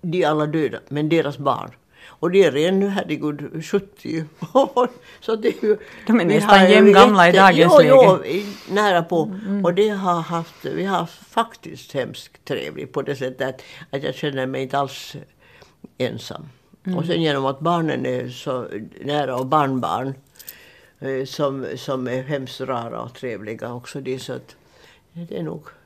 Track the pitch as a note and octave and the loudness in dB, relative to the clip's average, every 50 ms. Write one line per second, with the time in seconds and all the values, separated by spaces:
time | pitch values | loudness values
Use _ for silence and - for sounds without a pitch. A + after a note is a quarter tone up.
0 | - F3 D#3+ F3+ E3+ D3+ D#3 D3+ D3+ D3+ D3+ D#3+ D3+ B2 - - - - C#3 D3 | -8 -6 -2 0 0 0 0 0 -2 -2 -2 -2 -2 -2 -4 -8 -12 -10 -6 -4
1 | D3+ D3+ E3 E3 D3+ D3 C#3 - C#3 C#3 B2 A2+ - - - _ _ _ _ _ | -2 0 0 0 0 -2 -6 -4 -2 -2 -2 -2 -6 -14 -18 _ _ _ _ _
2 | - - - _ - E3+ F3+ G3 F#3+ E3 B2+ C#3+ D#3 F3+ F#3+ F#3+ G3 G3+ G3 F#3 | -20 -20 -12 _ -6 0 4 4 4 4 4 0 0 0 0 0 0 0 -2 -6
3 | F3+ E3+ D3+ C#3 D3 D3+ D3 C#3+ D3 - - D#3+ D#3 - - G3+ G3 - _ _ | -6 -6 -6 -6 -6 -6 -6 -8 -12 -12 -12 -12 -10 -4 -4 -4 -4 -6 _ _
4 | - - D#3 D#3+ D#3+ D3 _ _ - - - C4 C4+ C4+ - A#3+ B3 B3 - - | -12 -10 -8 -8 -10 -10 _ _ -16 -2 0 0 0 0 0 -2 -2 -2 -4 -14
5 | - - - - - - A3+ A3 A3 A#3+ - - - G#3+ G#3+ G#3 - - - - | -20 -20 -20 -14 -6 -6 -6 -2 -2 -4 -4 -2 -2 -2 -2 -2 -4 -20 -20 -14
6 | - - A3 A#3 F3 F3+ G#3 A3 G3+ - G#3 G3 F#3+ F#3 G3+ G#3+ G3+ G3+ G3 F#3+ | -2 0 2 2 2 2 2 2 4 6 8 8 8 8 8 8 8 8 10 10
7 | G3 G#3 G#3 F#3+ F3 F3 F3+ F#3+ F#3+ F#3+ F3 D#3 - F3 - D4 G#3 D#3 C4 C4 | 8 8 8 6 6 6 8 8 8 8 8 6 6 8 8 8 8 10 8 8
8 | B3 G3+ F#3 D#3+ - - D3 F#3+ G#3 G3+ G3+ - - - F#3 G3+ G#3 G#3 F#3 E3+ | 8 8 6 4 0 -4 -6 -6 -6 -8 -14 -16 -12 -6 -2 0 2 2 2 0
9 | E3 - F3+ E3 D3+ G#3 F#3 F#3+ A3 F#3+ G3+ G3+ F#3+ F3 F3 F#3 G#3 G#3+ G#3 G3 | 0 0 -2 -2 -2 -2 -6 -10 -8 -6 -4 -2 0 0 2 2 0 0 0 -2
10 | G3 F#3 F3 E3+ D#3+ E3 E3+ E3 E3 - - - - - - D#3+ F3 G3 G3 E3+ | -2 -2 -2 -2 -2 -4 -6 -8 -8 -8 -16 -12 -12 -8 -6 -6 -4 -4 -2 -4
11 | E3+ E3 - - - _ - - A3+ A3+ - - - D#3+ C#3+ B2+ - - - C#3+ | -4 -6 -10 -20 -20 _ -4 -4 -4 -4 -8 -20 -20 -20 -18 -18 -20 -10 -8 -8
12 | B2 - - - - - _ - _ - C#3+ - - D2+ - - B2+ B2+ - D3 | -8 -8 -10 -16 -20 -20 _ -20 _ -8 -8 -8 -8 -10 -12 -12 -14 -10 -8 -8
13 | C3+ - C#3+ B2 C3 C3 C3 - C3+ C3 C3 - - - - - D#3+ _ - C#3 | -8 -8 -8 -8 -8 -10 -8 -6 -8 -8 -8 -10 -18 -20 -20 -20 -18 _ -12 -8
14 | C#3+ D3 - - - D3+ C#3 C3+ C3 C3 C3 C3 C3+ C3 - C#3 C#3 C3+ C#3 - | -8 -8 -8 -6 -8 -8 -6 -6 -6 -6 -6 -8 -8 -4 -4 -4 -4 -4 -8 -16
15 | - - - - - _ _ _ _ _ _ _ - _ _ _ - - _ _ | -18 -16 -18 -18 -20 _ _ _ _ _ _ _ -20 _ _ _ -20 -20 _ _
16 | B2 A#2+ A2+ A#2 - - - - - D3 _ _ _ _ _ _ _ F#3 F#3 F3 | -6 -6 -6 -10 -14 -14 -16 -16 -16 -20 _ _ _ _ _ _ _ -8 -6 -6
17 | E3 E3+ E3+ E3+ E3 D#3 C#3+ C#3 C3+ C3+ C#3 C#3 D#3 E3 F3 E3+ D#3+ D#3 C#3 B2+ | -4 -4 -2 -2 0 -2 -2 -2 -2 -4 -4 -4 -2 -2 -2 0 -2 -2 -4 -4
18 | B2+ C3 B2+ B2+ B2 B2 B2 B2 - D3 C3 B2+ A2+ - - G#2+ A2+ - - - | -4 -4 -6 -6 -6 -10 -12 -12 -10 -8 -8 -8 -8 -10 -12 -12 -14 -14 -18 -14
19 | - C3+ D3 D3 C#3+ C3+ B2+ B2 C3 B2+ D#3+ D3+ C#3+ C3+ C3+ B2+ A#2 D#2+ E2 A2 | -8 -6 -4 -4 -4 -4 -4 -6 -4 0 0 0 2 0 -2 -4 -4 -4 -4 -4
20 | C3 C3+ C#3 - _ _ _ _ - - - - - - _ _ _ _ _ _ | -4 -6 -10 -12 _ _ _ _ -20 -20 -20 -20 -20 -20 _ _ _ _ _ _
21 | - C3 C3+ C3 C#3 C3+ - - D3+ C#3 C3+ C3+ B2+ D#2+ - B2 - - C#3 C3 | -10 -8 -6 -6 -8 -10 -6 -4 -4 -4 -4 -6 -8 -10 -10 -10 -8 -8 -6 -6
22 | B2+ B2 B2 C3 C3+ C3 D#3 C#3 C3 B2 - - C3 C3 C3 A#2+ A#2 A#2 A#2 A#2 | -6 -6 -6 -6 -6 -6 -8 -8 -8 -10 -12 -12 -8 -6 -6 -8 -8 -8 -12 -12
23 | A#2 A#2+ A#2+ - - B2 A2+ F#2+ G#2 G#2+ A2+ A2+ A2+ A#2+ A#2+ B2 B2 - - C#3+ | -12 -14 -14 -12 -12 -10 -10 -10 -12 -12 -12 -12 -10 -12 -12 -12 -14 -14 -14 -12
24 | C3+ B2+ B2+ C3 - - B2+ B2+ - _ - _ _ _ _ _ - _ _ _ | -8 -8 -10 -10 -10 -12 -14 -14 -14 _ -20 _ _ _ _ _ -20 _ _ _
25 | _ _ _ E3 E3+ E3 - - E3+ D#3 - D#3 D3+ - - _ _ | _ _ _ -18 -14 -12 -10 -10 -10 -10 -10 -12 -16 -20 -20 _ _